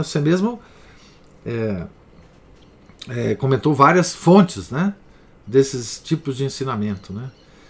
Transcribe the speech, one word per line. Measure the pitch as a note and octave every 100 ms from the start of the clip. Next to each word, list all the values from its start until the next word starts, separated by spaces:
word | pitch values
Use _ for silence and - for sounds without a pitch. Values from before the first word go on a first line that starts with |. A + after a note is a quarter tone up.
Você | D#3 D#3
mesmo, | D3 F3+ G#3+ A#3 - - - - - - - - A2
é, | A#2 A2 F#2+ E2 - _ - - _ - - - _ - - -
é, | A#2+ A#2 G#2+
comentou | C3+ C3 D3+
várias | C#3 D#3 F3+ E3+
fontes, | - - F#3+ F3+ - E2+
né, | C3+ G3 G3+ - - _ - -
desses | C3 C3+ C3 A#2 -
tipos | - D#3+ D3 B2+
de |
ensinamento, | C3+ - C3 A2+ G#2+ F#2+ -
né? | G2 B2+ - _ -